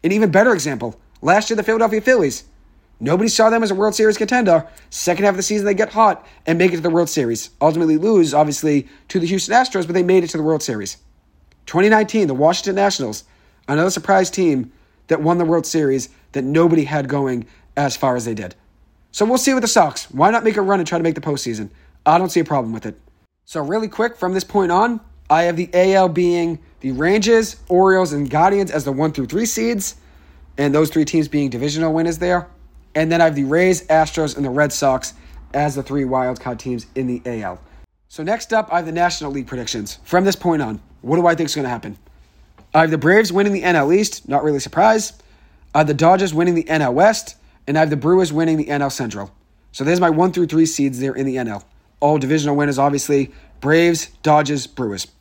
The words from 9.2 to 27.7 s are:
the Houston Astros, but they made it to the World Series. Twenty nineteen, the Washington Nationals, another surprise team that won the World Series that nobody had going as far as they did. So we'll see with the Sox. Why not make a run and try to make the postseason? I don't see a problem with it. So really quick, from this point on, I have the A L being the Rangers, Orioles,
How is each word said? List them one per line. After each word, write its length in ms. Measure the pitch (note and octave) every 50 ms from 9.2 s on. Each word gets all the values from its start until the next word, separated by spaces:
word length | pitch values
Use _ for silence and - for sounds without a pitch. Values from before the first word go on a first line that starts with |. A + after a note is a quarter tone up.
the 60 | E3
Houston 280 | E3 G3 F#3+ - - G#3+
Astros, 300 | B3 B3+ B3 - G3 E3+
but 80 | D#3+
they 100 | F3 F#3+
made 220 | F3+ F3+ F#3 F#3+ F3
it 40 | E3+
to 100 | - D#3+
the 40 |
World 200 | D3+ D#3 D#3+ D3
Series. 340 | - - A#2 G#2 G2+ - - _ _ _ _ _ _ _ _ _ _ _ _ _ _
Twenty 240 | - - E3+ G3 G#3+
nineteen, 360 | A3 G#3+ G#3+ G#3+ - A3 G3
the 60 | D3+
Washington 420 | C3+ B2+ D3 D#3+ F3+ - - G3 F#3
Nationals, 500 | G3 G3 G3+ F#3+ - C#3 A2 G#2+ - - _ _ _ _ _ _ _ _ -
another 220 | C#3+ D3+ E3 F#3+
surprise 400 | F#3+ F3+ D#3 - G3 F#3+ F#3 F3+
team 420 | - G3 F#3 E3 C#3+ C3 A#2 - _ _ _ _ _ _ _ -
that 120 | D#3+ D3+
won 160 | D3+ D#3+ F3
the 80 | F3 E3+
World 220 | D#3+ E3 E3 E3
Series 420 | - - D#3+ D3+ C#3 C3+ C3 B2 - _ _ _ _
that 100 | - C#3+
nobody 420 | B2+ C3+ D3 D#3+ E3+ E3+ E3 D#3+ C#3+
had 220 | C3+ D3+ D3 C3+
going 400 | B2+ C#3+ C#3 C#3 C3 B2+ A#2+ A#2 _ _ _ _ _ _
as 220 | - C#3+ C3+ - -
far 180 | - C3+ B2+
as 80 | B2 A2
they 80 | A#2+
did. 220 | A2 G#2 G2 F2+ - _ _ _ _ _ _ _ _ _ _ _
So 140 | - - G#3
we'll 100 | A3 B3+
see 160 | B3+ B3+ C#4
with 100 | C4 B3+
the 60 | A#3+ A3
Sox. 420 | - A3 E3+ D3 - - - -
Why 200 | - C3 D#3+ G3+
not 120 | A3+ A#3
make 140 | A3+ A3+ G#3
a 60 | G#3
run 180 | G3 F#3+ G3+ F#3+
and 80 | E3+ -
try 80 | F3
to 80 | E3 E3
make 120 | E3 D#3
the 40 | D#3
postseason? 480 | D3 D#3+ C#3+ C3+ - B2 A2+ G#2+ G#2+ G2+ - _ _ _ _ _ _
I 100 | D3 D#3
don't 140 | F3 F#3 F3
see 100 | - F3
a 40 | E3
problem 280 | - D#3 C3+ A#2+ A2+
with 140 | A2+ A2 -
it. 120 | A2 G2+ _ _ _ _ _ _ _ _ _ _
So 160 | _ - D#3+
really 280 | C#3+ C#3+ F#3 A3 A3 G3+
quick, 280 | - - A3+ A#3+ A#3
from 160 | - F#3 F#3
this 120 | F#3+ F#3+ F3+
point 280 | - - G3+ F#3+ E3+
on, 280 | F3 F#3 A3 A#3+ A#3+ A3 - - - - - -
I 140 | D3+ E3
have 140 | E3+ F3 E3+
the 120 | E3 F3+ - -
A 180 | F3+ F#3 F#3+
L 160 | F#3+ F#3+ F#3+ F3+
being 520 | D#3+ F3 F3+ F3 F3 F3 E3+ E3+ D#3+ D3+ - _ _ _
the 120 | - C3
Rangers, 640 | C3 B2+ D#3 F3 G3+ A3 F#3+ A3 A#3 A3+ A3 G#3+ - - -
Orioles, 460 | -